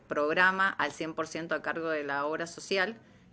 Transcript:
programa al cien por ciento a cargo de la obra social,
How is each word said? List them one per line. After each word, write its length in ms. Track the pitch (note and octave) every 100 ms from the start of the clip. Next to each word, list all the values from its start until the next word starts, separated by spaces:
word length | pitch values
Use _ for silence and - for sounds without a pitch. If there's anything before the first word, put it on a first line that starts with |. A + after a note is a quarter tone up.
| -
programa 640 | D3 D3 E3 F#3 F#3+ F#3+
al 220 | - D3
cien 240 | C#3+ D#3+ D#3+
por 120 | D#3+
ciento 280 | E3 E3+ D#3
a 80 |
cargo 260 | C#3 D#3+ E3
de 140 | D#3
la 220 | C#3+ C#3 D3
obra 200 | D#3 E3+
social, 520 | - - G3 F#3+ A3+ - - -